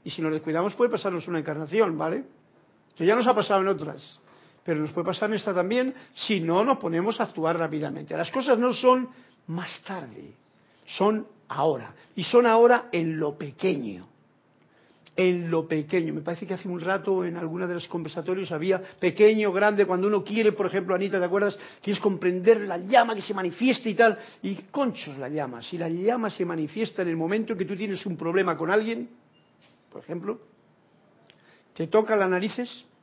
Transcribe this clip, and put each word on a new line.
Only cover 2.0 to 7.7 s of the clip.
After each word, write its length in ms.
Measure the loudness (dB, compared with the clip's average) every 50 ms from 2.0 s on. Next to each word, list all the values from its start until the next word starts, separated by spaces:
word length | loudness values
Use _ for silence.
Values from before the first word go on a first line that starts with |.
| -2 -2 -4 -4 -6 -10 -16 _ _ _ _ _ _ _ _ _ _ _
Esto 160 | _ 0 2
ya 100 | 4 4
nos 120 | 4 4 4
ha 60 | 4
pasado 260 | 4 2 2 2 2
en 80 | 2 2
otras, 500 | 0 -2 -4 -10 -10 -12 -16 -20 -20 _ _ _ -20 -20 _ _ _ _ -6
pero 160 | -4 -2 -2
nos 100 | -2 -4
puede 160 | -2 -4 -2
pasar 220 | -2 -2 -2 -2 -2
en 60 | -2
esta 180 | -2 -2 -2 0
también 400 | 0 0 0 2 0 0 -2 -4 -8 -14 -20 -14
si 260 | -8 -4 -2 -2 0
no 240 | 0 2 2 2 4
nos 140 | 2 2 0
ponemos 420 | 0 -4 -2 0 0 -2 -2 -2
a 40 | -4
actuar 320 | -6 -4 -2 0 0 0
rápidamente. 600 | 0 -2 -2